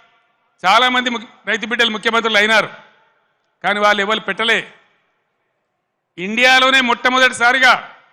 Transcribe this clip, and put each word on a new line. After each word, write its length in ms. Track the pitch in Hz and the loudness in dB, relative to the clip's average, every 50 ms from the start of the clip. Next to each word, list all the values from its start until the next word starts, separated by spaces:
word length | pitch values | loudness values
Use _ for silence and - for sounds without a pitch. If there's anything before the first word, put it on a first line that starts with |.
| _ _ _ _ _ _ _ _ _ _ _ _ - | _ _ _ _ _ _ _ _ _ _ _ _ 0
చాలామంది 440 | 180 202 226 254 254 254 247 247 247 | 2 4 4 4 2 0 0 -2 -2
ముఖ్య-, 180 | 240 226 196 - - _ _ | -6 -6 -10 -12 -20 _ _
రైతు 200 | 196 214 226 220 | -6 -6 -6 -4
బిడ్డలు 240 | 220 240 233 240 233 | -6 -2 -2 -2 -2
ముఖ్యమంత్రులు 460 | 214 214 - 233 220 226 214 226 220 | -2 -4 -4 -2 -2 0 -2 0 0
అయినారు, 340 | 202 202 214 226 214 185 - - - - - _ _ _ _ _ _ _ _ _ _ _ _ _ _ - | 2 2 4 2 2 0 0 -8 -18 -20 -20 _ _ _ _ _ _ _ _ _ _ _ _ _ _ -6
కానీ 160 | 180 202 208 | -4 -4 0
వాళ్ళు 200 | 208 208 208 202 | 2 2 2 2
ఎవరు 200 | 196 202 220 214 | 0 -2 -2 -4
పెట్టలే. 520 | 208 - 190 190 220 226 226 190 - - - _ _ _ _ _ _ _ _ _ _ _ _ _ _ _ _ _ _ _ _ _ _ _ _ _ _ _ _ - | -4 -6 -6 -4 -2 0 0 -2 -2 -8 -18 _ _ _ _ _ _ _ _ _ _ _ _ _ _ _ _ _ _ _ _ _ _ _ _ _ _ _ _ -12
ఇండియాలోనే 640 | 175 196 220 226 247 254 262 262 262 262 262 269 | -10 -6 -2 2 2 4 4 4 2 2 2 0
మొట్టమొదటిసారిగా 1120 | 254 240 233 233 - 254 254 254 254 254 247 - 226 240 254 262 262 254 220 151 110 - - - _ _ | 0 0 -2 -2 -2 -2 0 2 2 0 0 0 0 0 2 2 2 2 0 0 -2 -12 -20 -20 _ _